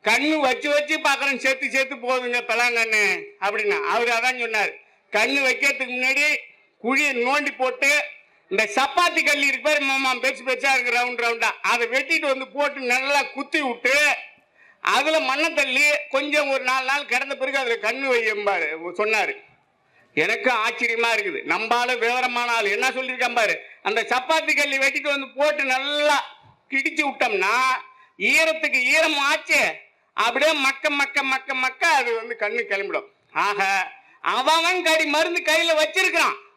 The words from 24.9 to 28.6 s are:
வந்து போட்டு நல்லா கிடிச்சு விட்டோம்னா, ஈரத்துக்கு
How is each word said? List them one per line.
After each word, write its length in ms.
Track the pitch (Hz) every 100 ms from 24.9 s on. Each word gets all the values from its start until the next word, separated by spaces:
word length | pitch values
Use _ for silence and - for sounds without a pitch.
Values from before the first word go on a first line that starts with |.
| 277 285
வந்து 200 | 277 262
போட்டு 280 | 240 294 302
நல்லா 760 | 269 262 277 294 294 277 - - - _ _
கிடிச்சு 300 | 269 294 311
விட்டோம்னா, 520 | 294 - 247 202 190 254 262 254 - - _ -
ஈரத்துக்கு 640 | 208 294 320 320